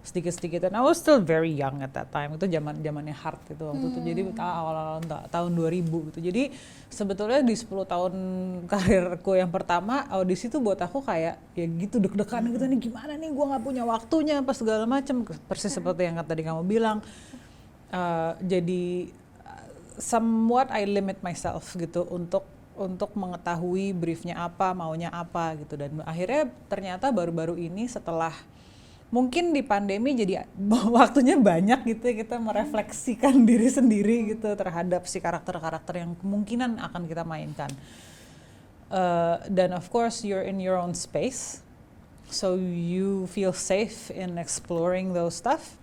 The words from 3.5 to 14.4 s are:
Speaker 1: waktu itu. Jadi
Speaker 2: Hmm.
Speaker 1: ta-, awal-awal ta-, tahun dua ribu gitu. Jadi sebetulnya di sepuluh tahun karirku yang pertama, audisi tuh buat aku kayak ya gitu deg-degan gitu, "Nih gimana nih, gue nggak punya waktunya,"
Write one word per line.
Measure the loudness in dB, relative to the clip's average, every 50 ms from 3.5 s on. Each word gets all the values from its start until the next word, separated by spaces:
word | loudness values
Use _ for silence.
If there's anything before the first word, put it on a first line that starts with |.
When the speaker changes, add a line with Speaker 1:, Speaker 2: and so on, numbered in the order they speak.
| -12 -10 -8
Speaker 1:
waktu | -8 -6 -4 -4
itu. | -4 -4 -4 -4
Jadi | -4 -2 -2 -4
Speaker 2:
Hmm. | -4 -4
Speaker 1:
ta-, | -6 -4 -4 -4
awal-awal | -4 -4 -4 -4 -4 -4 -6 -6 -6 -6
ta-, | -8 -8 -10 -10 -4
tahun | -2 -2 0 0 2
dua | 2 2 2
ribu | 0 0 -2 0 -2 -2 -4
gitu. | -6 -10 -6 -6
Jadi | -2 0 0 0 -2 -4 -12 -18 -20 -20 -20 -20 -18
sebetulnya | -8 -6 -4 -4 -2 -2 0 2 4 4 4
di | 4 2
sepuluh | 0 -4 -6 -6 -6 -4
tahun | -2 -2 -2 -2 -2 -2 -4 -6 -4 -4 -4 -4 -6 -6 -8 -4
karirku | -2 0 2 4 6 6 6 4 2 -4 -4 0 2 4
yang | 4 4 4 0
pertama, | -2 0 2 0 0 2 0 -2 -2 -2 -2
audisi | 0 0 2 2 0 0 -2 -4
tuh | -2 0
buat | 2 2 2 0
aku | -2 -4 -4 -6 -4
kayak | -2 -2 0 0 -2 -4 -6 -14 -12 -6
ya | -4 -4 -2 -2
gitu | -2 -4 0 2 2
deg-degan | 2 2 2 0 -2 0 -2 -2 -2 0
gitu, | 0 0 0
"Nih | 2 2 0
gimana | 0 -2 -8 -8 -10 -10 -8
nih, | -8 -6 -6
gue | -2 0 0
nggak | 0 0 -2
punya | -2 -4 -4 -2 -2
waktunya," | 0 -2 -2 -2 2 2 2 4 4 2 2